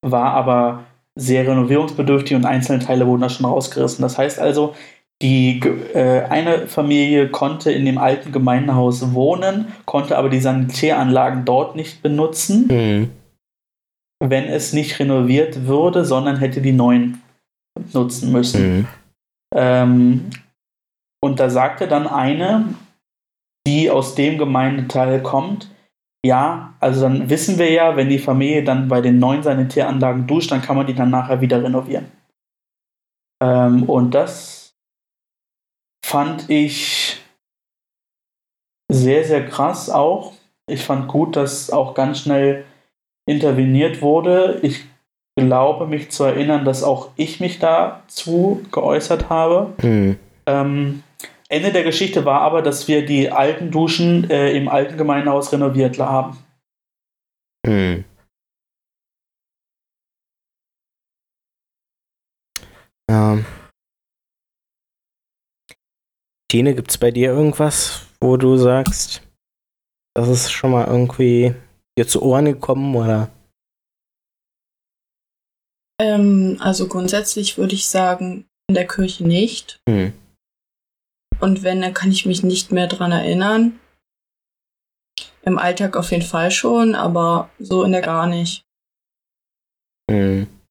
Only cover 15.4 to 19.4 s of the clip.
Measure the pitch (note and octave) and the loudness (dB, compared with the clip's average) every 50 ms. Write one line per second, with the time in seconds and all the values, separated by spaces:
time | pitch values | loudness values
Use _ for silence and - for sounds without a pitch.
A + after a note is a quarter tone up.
15.4 | D#3 D#3+ D3+ C#3 B2+ C3 C3+ D3 D#3+ F3 F3 F3+ E3+ - C3 C3 C#3 C#3+ C#3 C3+ | 2 0 -2 -6 -2 0 2 2 2 2 2 2 0 2 0 0 0 0 -2 0
16.4 | C3+ B2+ B2 C#3+ C3+ C3+ C3 B2+ A#2+ B2 B2 A#2+ A#2+ B2 A#2+ - - _ _ _ | -2 -2 -2 0 0 2 4 4 4 4 4 4 2 0 -4 -8 -16 _ _ _
17.4 | _ _ _ _ _ _ _ - - - - C3 B2 B2 B2 - - B2 C3 B2 | _ _ _ _ _ _ _ -14 -14 -6 -2 -2 -2 -2 -4 -6 -2 0 0 2
18.4 | B2 B2 - G2+ F#2+ F#2 F#2 F#2 G#2+ B2+ - - _ _ _ _ _ _ _ _ | 0 2 2 2 2 2 2 0 -2 -2 -6 -18 _ _ _ _ _ _ _ _